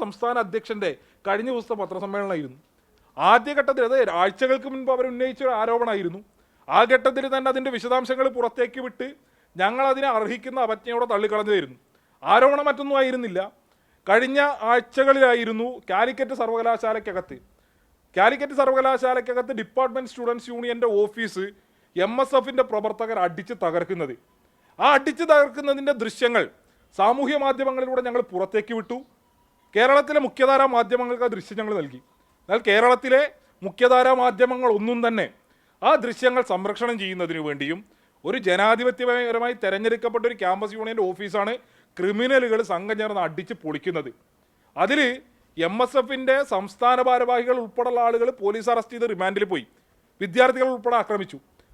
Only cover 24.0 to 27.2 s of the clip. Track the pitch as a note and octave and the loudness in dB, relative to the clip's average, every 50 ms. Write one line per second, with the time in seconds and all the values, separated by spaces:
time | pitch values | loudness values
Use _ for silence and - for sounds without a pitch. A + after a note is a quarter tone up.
24 | D3+ C3 A#2 - _ _ _ _ _ _ _ _ _ _ _ - G3+ C#4 C#4+ C4+ | -6 -8 -10 -12 _ _ _ _ _ _ _ _ _ _ _ 2 4 4 4 4
25 | C4+ D#4 A#3+ D#4+ E4+ D#4+ D4+ D4 C#4+ C4+ A3+ C#4+ C#4+ C#4+ C#4 C#4 C#4 C#4+ C#4 A3 | 2 0 -4 0 2 4 6 6 6 4 0 -4 -4 -4 -4 -2 -2 -2 -2 -2
26 | A#3 G#3+ - - B3+ A#3+ A#3+ G#3 - - - _ _ _ _ _ _ _ - - | -4 -6 -2 0 0 2 2 2 0 -2 -6 _ _ _ _ _ _ _ -2 0
27 | F#3+ A3 B3 C#4 | 2 2 2 2